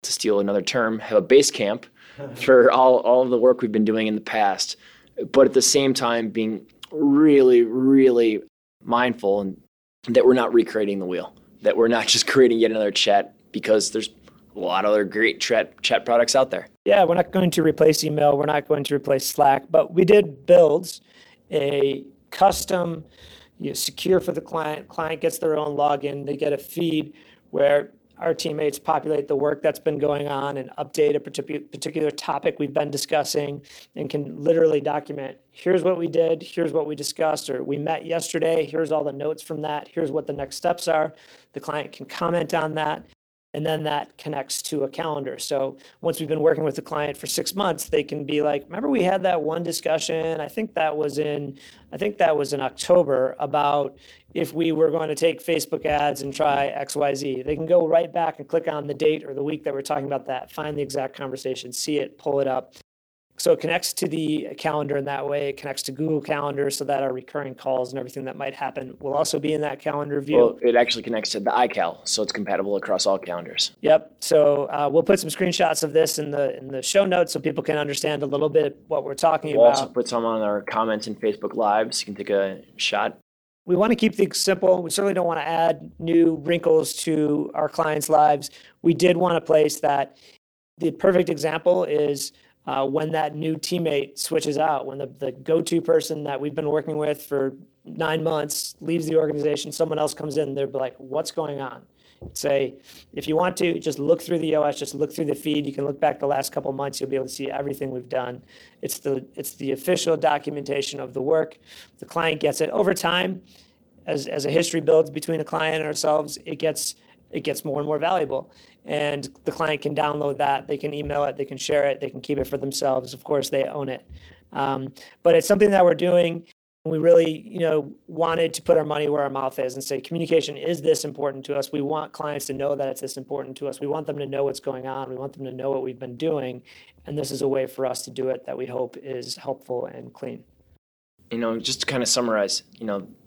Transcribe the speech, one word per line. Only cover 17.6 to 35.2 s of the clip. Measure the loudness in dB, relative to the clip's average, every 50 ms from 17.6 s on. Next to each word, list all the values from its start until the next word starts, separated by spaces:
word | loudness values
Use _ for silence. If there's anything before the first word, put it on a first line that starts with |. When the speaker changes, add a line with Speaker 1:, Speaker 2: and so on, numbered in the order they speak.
Speaker 2:
replace | 4 2 4 6 6 6 6 4 0
email. | -2 0 4 4 4 4
We're | 4 2
not | 0 0 -2 0
going | _ -2 0 0
to | -2 -2
replace | -2 2 0 0 0 0
Slack, | -4 0 4 4 4 4 4 0 2
but | 4 4 4 4 4
we | 2 6
did | 8 8 6 6 4 -6 -14 6
build | 8 10 10 10 8 6 2 -2 -4 -14 -14 _ _ _ -20 -20 _ _ _ _ _
a | -2 0 0 0 2 2 2 2 2 -2 -8 -14 -20 _ _ _
custom, | 2 4 4 4 4 2 -2 -2 -2 0 0 -2 -4 -8 -10 _ _ _ -20 -20 -20 -20 -20 _ _ _
you | -8 -8
know, | -6
secure | -4 -6 -6 -8 -6 0 2 2 2
for | 2 0
the | -6 -6
client. | -8 -6 -6 -4 -4 -4 -6 -8 -10
Client | _ -8 -6 -4 -4 -4 -2
gets | -2 -2 -2
their | 0 0 0 0
own | 2 0 -2 0
login. | 0 2 2 2 0 -2 -4 -6 -6 -6
They | -6 -4
get | -2 -2 -2 -2
a |
feed | -2 -4 -10 -6 -2 -2 0 0 -2 -2 -4 -12 -20 _ -20 -20 _ _ _
where | 0 2 4 4 4 4 0 -2 _ _ _ _ _ -6
our | -2 -2 -2
teammates | -2 -2 -6 -4 -2 -2 -2 -2
populate | -4 _ 0 0 0 0 0 -2 -2 0
the | -2 -2
work | 0 0 0 -2 0 0
that's | -2 -2 0
been | _ -2 -2
going | 0 0 0 0 -2 -2
on | -4 -4 -4 -4 -4 -6
and | -6 -10 -10 -8
update | -10 -10 -6 _ 2 2 4 4
a | 0
particu-, | -4 -6 -8 -8 -8 -6 -8 -10 -10 -12
particular | -14 -10 -10 -6 -4 -2 -2 -2
topic | -2 -4 -6 -4 -4 -2 -2 -2 -2 -2
we've | -4 -2 0
been | -2 -2 -2
discussing | -2 -6 -4 0 0 0 0 0 -2 -4 -4 -4 -8 -12 -14 -18 -20 -20 -20 _ _
and | -8 -8
can | -4 -4 -6 -6 -6 -8 -4
literally | 0 2 4 6 4 4 4 2
document, | 0 0 -2 -4 -4 -6 -10 -10